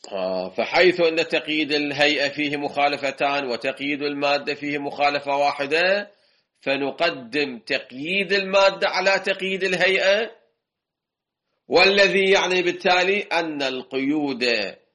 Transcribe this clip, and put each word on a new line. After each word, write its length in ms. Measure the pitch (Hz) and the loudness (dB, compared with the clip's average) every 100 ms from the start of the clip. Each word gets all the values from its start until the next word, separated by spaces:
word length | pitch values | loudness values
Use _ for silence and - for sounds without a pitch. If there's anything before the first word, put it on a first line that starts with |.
| - | -10
آه، 380 | 98 92 92 92 | -6 -4 -4 -4
فحيث 500 | - - 160 180 175 | -4 0 4 4 4
أن 280 | 165 160 160 | 2 0 -2
تقييد 440 | 160 147 151 143 | -2 -2 -4 -2
الهيئة 560 | 147 147 139 147 143 139 | -2 -2 0 2 2 -2
فيه 280 | 143 147 147 | -2 -4 -4
مخالفتان 880 | 143 143 143 139 139 - 143 139 131 | -4 0 0 0 -6 -2 -2 -2 -4
وتقييد 560 | 117 135 131 139 143 | -4 -6 -6 -4 -4
المادة 520 | 147 143 143 143 143 | -4 -2 0 0 -2
فيه 240 | 143 147 147 | -6 -4 -4
مخالفة 580 | 143 143 143 143 139 139 | -6 0 0 0 -2 0
واحدة، 760 | 143 143 139 156 180 202 202 _ _ _ _ _ | 0 0 -2 0 2 0 -4 _ _ _ _ _
فنقدم 1000 | 139 139 139 135 170 143 117 143 139 117 | -4 -2 -2 -2 -2 -2 -6 -4 -4 -6
تقييد 760 | - 131 - 127 156 196 180 | -6 -6 -6 -12 -4 -4 0
المادة 560 | 202 190 196 190 180 190 | -2 2 4 4 2 -2
على 300 | 185 196 190 | 0 2 0
تقييد 460 | 196 - 190 190 | 0 -4 -4 -4
الهيئة، 760 | 190 180 185 190 190 202 226 - _ _ _ _ _ _ _ _ _ _ _ _ - | -2 0 2 2 4 2 0 -10 _ _ _ _ _ _ _ _ _ _ _ _ 0
والذي 600 | 151 190 202 196 190 190 | 4 6 6 4 4 4
يعني 320 | 190 175 185 | 4 4 0
بالتالي 580 | 175 175 190 180 185 202 | 0 0 2 2 2 0
أن 420 | - 170 165 147 | 0 -2 -2 -2
القيود 840 | 131 131 - 135 135 156 143 120 123 110 98 - _ | -4 -4 -6 -4 0 0 -2 -2 0 0 -2 -8 _